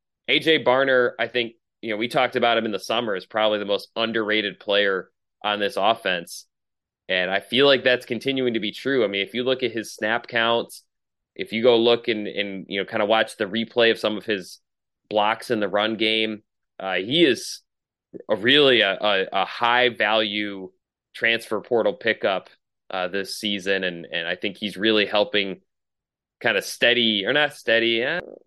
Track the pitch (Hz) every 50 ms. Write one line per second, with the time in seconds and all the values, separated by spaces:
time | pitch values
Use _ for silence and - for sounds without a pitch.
0 | _ _ _ _ _ - 135 156 131 160 160 143 113 123 127 131 135 135 131 127
1 | 123 120 - - 117 113 - 123 117 113 - _ _ _ _ _ - 113 107 104
2 | 120 120 - 143 123 120 - 123 117 117 113 113 110 110 101 95 - - 113 117
3 | 120 110 98 92 - - - 110 107 107 107 101 101 101 101 98 - - _ 113
4 | 113 113 110 113 107 104 107 110 101 101 92 - - 104 101 101 101 98 95 92
5 | 90 - _ _ _ _ _ _ - 104 104 104 104 95 - 95 95 110 113 -
6 | - 95 90 87 85 - - - - _ _ _ _ _ _ _ _ _ _ _
7 | _ - 92 92 92 92 95 101 - - 117 127 143 139 135 - - 127 123 120
8 | - - 120 107 - 135 135 135 127 123 113 110 101 104 - - - 131 139 127
9 | 107 98 98 98 95 - - 123 120 131 131 127 127 113 110 113 107 - - -
10 | 107 107 117 117 - - 117 117 113 117 117 117 - - - - - _ _ _
11 | _ _ _ _ _ _ _ - 95 - 107 110 113 123 117 117 117 117 117 117
12 | - 120 113 107 104 95 - 95 101 101 98 95 - - 98 98 92 - 113 110
13 | 107 104 110 110 110 - - - 107 92 101 113 113 113 - 123 117 113 110 -
14 | - 107 107 98 - 113 107 95 90 - - - _ _ _ _ _ _ _ _
15 | _ _ 104 107 104 107 113 - - - 120 107 104 95 95 101 107 110 113 101
16 | 113 110 110 110 110 110 107 101 - _ _ _ _ _ _ - 95 95 92 92
17 | 95 113 143 175 170 135 113 - - - - - - _ _ _ _ _ _ _
18 | _ _ - - - - 107 95 104 127 139 147 143 135 123 110 101 98 92 -
19 | 101 104 101 95 92 - - 98 90 - - - 120 117 120 123 123 123 110 104
20 | 110 104 110 110 110 104 101 104 104 101 98 95 92 92 - _ _ _ _ _
21 | _ _ - - 117 117 117 113 - - 110 101 - - 117 113 101 104 90 -
22 | - 113 107 - 117 101 95 90 - - - _ _ _ _ _ _ _ 92 92
23 | 90 90 92 98 95 - - - 107 104 104 98 87 98 98 95 95 90 87 85
24 | 78 - 80 85 82 85 92 - - 104 95 - 107 101 90 92 104 110 107 107
25 | 101 - 107 104 104 104 - 104 98 98 90 - _ _ _ _ _ _ _ _
26 | _ _ _ _ _ _ _ _ - 120 107 95 - - - - 127 120 120 123
27 | 117 113 107 101 95 110 135 147 151 143 143 - - - 113 117 113 117 117 113
28 | 123 143 165 180 - - - - _